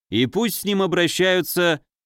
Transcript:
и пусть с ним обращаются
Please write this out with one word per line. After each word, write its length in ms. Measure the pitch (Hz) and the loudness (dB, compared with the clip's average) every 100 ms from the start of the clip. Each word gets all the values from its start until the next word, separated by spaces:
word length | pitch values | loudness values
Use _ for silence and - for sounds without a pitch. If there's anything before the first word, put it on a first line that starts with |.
| - | -6
и 160 | 104 123 | -2 0
пусть 340 | 190 226 - | 0 -2 -2
с 40 | |
ним 180 | 190 202 | -2 0
обращаются 960 | 190 175 170 - 185 185 165 - 175 151 _ _ | 0 0 0 2 2 2 0 0 0 0 _ _